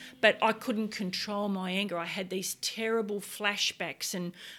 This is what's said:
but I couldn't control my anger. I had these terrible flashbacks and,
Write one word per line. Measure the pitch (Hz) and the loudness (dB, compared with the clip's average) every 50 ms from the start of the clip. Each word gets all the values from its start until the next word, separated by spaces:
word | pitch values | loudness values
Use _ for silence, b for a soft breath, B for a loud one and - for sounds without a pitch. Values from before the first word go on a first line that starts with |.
| B B B B | B B B B
but | - 214 202 - | 6 6 8 8
I | - 220 | 4 4
couldn't | 220 220 - - 233 214 220 208 | 4 2 0 -2 0 0 -2 -2
control | - - 208 185 185 - - 208 208 202 208 202 | -2 -4 -4 -2 -2 -4 -4 -2 -2 -2 0 0
my | 196 190 185 185 | 0 0 0 0
anger. | 185 190 202 202 175 170 | 0 0 0 0 -2 -4
I | 170 | -4
had | 175 170 202 190 185 | -4 -4 -4 -4 -2
these | 190 196 180 - - | -2 -2 -2 -4 -4
terrible | - - - - 220 226 226 226 226 220 202 208 202 | -4 -4 -4 -4 -2 0 0 2 2 0 0 -2 -4
flashbacks | 196 - - - 208 202 202 190 - - - - 185 160 135 - - - - | -4 -6 -4 0 2 2 2 2 0 0 0 -2 -4 -6 -4 -4 -4 -4 -2
and, | 180 180 175 175 B B B B | -2 -4 -4 -6 B B B B